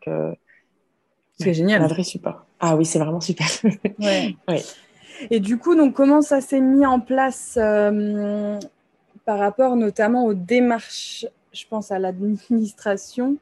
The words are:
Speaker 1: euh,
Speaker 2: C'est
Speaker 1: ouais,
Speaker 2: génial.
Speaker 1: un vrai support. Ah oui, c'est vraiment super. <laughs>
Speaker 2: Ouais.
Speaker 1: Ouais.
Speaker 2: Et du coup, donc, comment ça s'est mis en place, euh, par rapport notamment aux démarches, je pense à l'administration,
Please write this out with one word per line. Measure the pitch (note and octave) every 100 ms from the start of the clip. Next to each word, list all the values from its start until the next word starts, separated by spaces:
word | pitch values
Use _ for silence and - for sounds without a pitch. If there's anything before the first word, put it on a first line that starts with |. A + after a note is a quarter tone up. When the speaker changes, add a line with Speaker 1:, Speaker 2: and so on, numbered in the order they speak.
| -
Speaker 1:
euh, | D#2 D#2 - _ _ _ _ _ _ _ _ _ -
Speaker 2:
C'est | F3
Speaker 1:
ouais, |
Speaker 2:
génial. | D#3+ F#3 G#3+
Speaker 1:
un | D#3
vrai | E3
support. | F3+ - - - _ -
Ah | E3+ D#3
oui, | D#3+
c'est | D#3+
vraiment | D#3 E3+
super. | E3 E3+ D#3+ -
<laughs> | A3 G3+ G3+ G#3
Speaker 2:
Ouais. | G#3 F#3+ G3+ F3+ -
Speaker 1:
Ouais. | D#3 - - _ _ - - B3+
Speaker 2:
Et | A3+
du | G3 A#3+
coup, | E4 E4
donc, | C#4
comment | - C#4 D4+
ça | D4+ C#4
s'est | C4 C4+
mis | C4 C#4 C#4
en | B3+
place, | - C4 C4 B3 - A#3+
euh, | G#3+ G#3 G#3 G#3 G#3 G#3 G3+ G#3 G#3 G#3 - _ _ _ _ -
par | - G#3
rapport | G3+ G3 C4 B3
notamment | G#3+ G3+ G#3+ A#3+ A#3
aux |
démarches, | G3 F3 B3 B3 A3+ - - - - - - _
je | - -
pense | G#3+ G#3
à | F#3+
l'administration, | F#3+ F#3 G#3 G3+ - A#3 G#3+ - G#3+ G3 - - B3+ D4